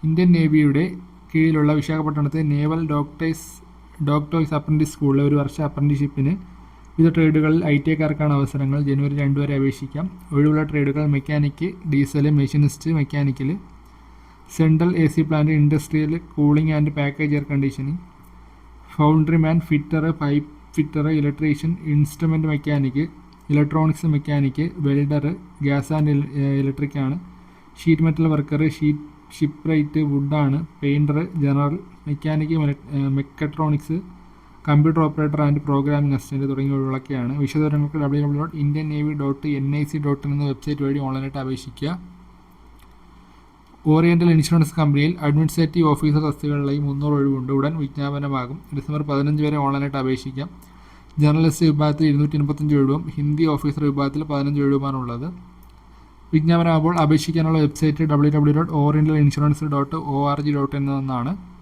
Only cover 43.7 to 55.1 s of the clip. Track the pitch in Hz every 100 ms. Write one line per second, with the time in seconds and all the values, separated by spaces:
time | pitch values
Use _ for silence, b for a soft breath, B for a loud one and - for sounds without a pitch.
43.7 | - 156 156 170 170 175 160 147 170 156
44.7 | - 147 143 151 175 147 147 156 - 160
45.7 | 175 156 147 151 147 151 147 147 143 139
46.7 | 143 143 139 147 147 139 135 127 139 143
47.7 | 160 139 143 143 143 143 135 123 156 -
48.7 | 143 131 151 147 139 143 151 151 147 139
49.7 | 139 139 139 131 127 135 131 165 - B
50.7 | B B B B - 151 151 160 156 165
51.7 | 151 151 147 156 143 147 151 143 143 147
52.7 | 147 135 143 165 147 147 147 160 143 147
53.7 | 147 147 139 139 147 151 143 139 143 139
54.7 | 139 139 135 123